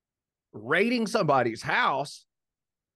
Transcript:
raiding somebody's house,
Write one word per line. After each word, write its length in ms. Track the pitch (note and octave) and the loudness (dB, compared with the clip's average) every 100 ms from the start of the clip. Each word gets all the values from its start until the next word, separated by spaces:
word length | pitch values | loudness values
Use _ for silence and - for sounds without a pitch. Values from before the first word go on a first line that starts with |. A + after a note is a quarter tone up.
| _ _ _ _ _ | _ _ _ _ _
raiding 520 | G#2 A2 E3+ A3+ B3 G#3 | -12 -2 2 2 0 0
somebody's 540 | A3 D#3+ C3+ A#2+ A2 | 0 2 4 2 -2
house, 640 | - G3+ A3+ C#3 C#3+ - _ _ _ _ _ _ _ | -2 0 0 -2 -6 -12 _ _ _ _ _ _ _